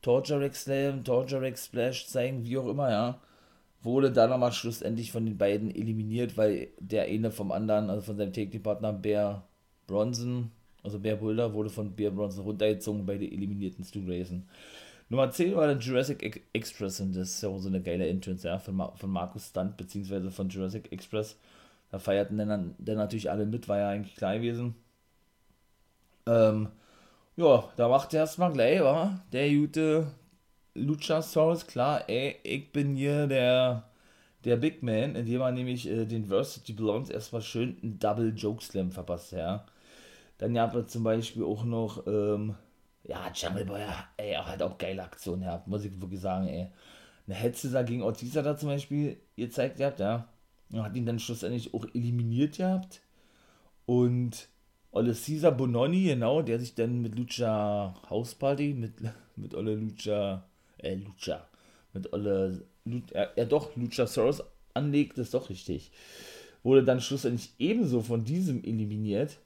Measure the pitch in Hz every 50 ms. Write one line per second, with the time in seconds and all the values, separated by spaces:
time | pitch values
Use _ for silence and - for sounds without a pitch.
0 | - 127 120 131 135 - 151 143 139 139 139 - - - 139 139 139 139 139 135
1 | 120 131 120 123 135 131 139 135 131 131 120 - - - - 120 117 127 127 -
2 | - - - 131 120 131 135 127 117 117 123 131 127 120 117 139 143 131 113 104
3 | 113 120 123 - - _ _ _ _ _ _ _ _ _ _ _ - 113 123 135
4 | 139 135 123 123 113 117 127 127 123 120 113 - - 113 113 - - 95 113 113
5 | 117 110 - 120 113 110 107 92 101 101 101 104 107 107 - - 110 113 110 110
6 | 107 107 110 117 123 120 - 110 110 107 101 - 60 - - - 90 95 104 107
7 | 90 - 92 107 113 113 107 - 104 98 - 90 107 107 107 107 107 101 95 107
8 | 101 110 107 101 104 95 92 117 107 98 104 110 95 110 104 90 110 110 104 98
9 | 92 107 107 104 104 101 101 98 - _ _ _ _ _ _ _ _ - 92 104
10 | 107 117 123 117 120 123 123 123 120 113 110 - _ _ _ _ _ 101 104 101
11 | 98 110 107 101 107 110 107 113 120 117 104 107 107 107 - 113 104 101 92 107
12 | 104 104 95 98 104 101 95 98 95 101 107 92 107 107 107 98 - 110 107 104
13 | 98 92 98 101 101 - - 95 101 98 101 101 98 92 92 - 92 - - 104
14 | 95 92 90 87 90 90 87 90 - - - - - - - - - - - -
15 | - _ - 139 135 127 127 - 175 180 196 170 156 147 143 131 113 123 131 123
16 | 131 127 147 - - 107 107 - - _ _ 113 110 - - - 107 95 92 -
17 | 98 95 92 92 92 92 - - - 101 95 98 92 98 95 95 90 90 85 87
18 | 92 87 90 95 92 - 92 90 - 82 87 95 - - 95 95 90 - - -
19 | - 98 95 90 87 90 - 107 - - - 92 90 98 107 - 90 90 - 101
20 | 101 95 98 98 92 95 92 - 98 95 92 95 95 92 98 110 110 - - 95
21 | - - - 107 107 107 - _ _ _ - - - - _ _ _ _ - 98
22 | - - 98 101 101 98 101 107 107 107 107 101 92 85 85 - - - 107 107
23 | 104 101 117 110 104 - 85 107 107 104 110 120 - - 101 101 101 101 101 104
24 | 104 98 - - - 95 98 113 113 120 117 117 123 120 113 - _ _ _ _
25 | _ _ _ _ _ _ _ _ _ _ _ _ _ _ _ _ _ _ _ _
26 | _ _ _ _ _ 117 117 117 110 107 107 107 107 104 - - _ _ _ -
27 | _ _ _ _ _ _ _ - 170 156 131 123 - - - - 120 117 127 139
28 | 139 - - 156 156 156 - - 180 180 156 135 113 120 160 190 165 131 143 165
29 | 170 202 196 185 - - - 127 139 147 147 147 147 147 - 160 160 156 151 160
30 | 160 147 127 - - _ _ _ _ _ _ _ _ _ _ - 117 143 156 151
31 | - - 160 156 160 - - 160 156 160 170 165 - - - 120 123 139 151 -
32 | - - - 120 135 139 - - _ - 82 139 143 - _ 147 143 143 139 135
33 | 135 143 143 147 147 143 139 131 123 123 127 127 127 127 123 117 - - _ _
34 | _ _ _ _ _ _ _ _ - 113 120 120 123 156 156 - - 120 110 107
35 | 120 143 - - 120 113 120 123 131 127 127 123 127 127 123 120 120 73 95 113
36 | 113 107 117 113 107 98 101 120 135 - - - - - 113 101 110 107 101 117
37 | 131 - - 107 113 - - 117 107 - - 117 120 127 - - - 113 107 95
38 | - 107 104 113 117 113 110 107 101 104 107 113 - - - 98 92 90 92 92
39 | 87 - 87 85 - - - 90 82 85 95 104 - - _ _ _ - - -
40 | - - - - - _ _ _ - 113 117 120 117 113 - 120 113 - - 120
41 | 113 113 110 113 113 113 - 117 104 78 104 107 113 120 117 113 113 107 107 -
42 | - - 104 107 104 104 104 104 104 107 104 - - _ _ _ _ _ _ _
43 | _ - - - 95 - - - 87 85 92 98 - 95 98 - - 92 87 87
44 | - - _ - 107 104 92 76 - - - - 78 90 92 - - 90 95 95
45 | 90 87 - - - 98 85 92 92 90 85 87 - - 98 104 101 104 95 92
46 | 95 92 92 95 87 95 92 95 95 92 67 85 90 - - - - - - -
47 | - - _ _ _ - 95 95 110 120 120 - - 139 123 131 123 113 120 123
48 | 104 107 113 - - 123 139 156 139 147 147 147 151 147 143 143 139 - 143 147
49 | 147 143 - - _ _ _ - 113 120 - - 127 - - - 139 139 - -
50 | 98 101 110 120 117 - - _ _ _ _ _ _ _ - 110 107 107 - 127
51 | 120 113 117 113 110 - 117 113 - 107 120 120 110 - - 113 107 110 - 123
52 | 117 120 120 120 117 117 117 123 139 151 147 - 185 185 185 185 185 185 - -
53 | _ _ _ _ _ _ _ _ _ _ _ _ _ _ _ _ _ - 123 123
54 | 123 123 123 123 123 120 113 - - - _ _ _ _ _ _ _ _ - -
55 | 117 120 113 117 - - 151 156 151 170 143 120 135 123 117 120 127 147 170 185
56 | 190 180 139 123 117 113 135 160 160 113 113 120 123 120 - - 117 117 120 123
57 | 117 113 107 117 123 120 - - 120 113 110 107 104 104 104 104 101 95 92 -
58 | - - - 104 120 120 - _ - 139 143 139 147 147 143 127 113 110 113 -
59 | - 113 110 - - _ _ - 104 101 - - 104 110 107 107 110 107 98 -
60 | - 107 107 104 101 98 95 92 - _ _ _ _ _ _ - - - 95 95
61 | 101 104 95 _ - - 78 76 - - _ _ _ - _ _ _ _ _ 98
62 | 92 - - 98 104 104 98 95 95 95 92 - - - _ _ _ 113 117 123
63 | - - - 90 101 - - - 117 110 143 151 147 - - 127 117 120 - -
64 | 123 110 - - 110 127 147 - - - - _ - _ _ 120 143 147 143 143
65 | 147 - - - 120 - - 127 123 - 95 92 - - 87 69 - - - -
66 | - - - - - - - - - - - _ _ 120 131 135 135 127 127 127
67 | 117 - 139 139 - 123 120 117 - - - _ - 165 220 233 226 156 123 120
68 | 107 107 120 113 110 113 147 175 190 175 131 117 - - 113 110 107 104 107 107
69 | 110 107 101 101 139 151 - - _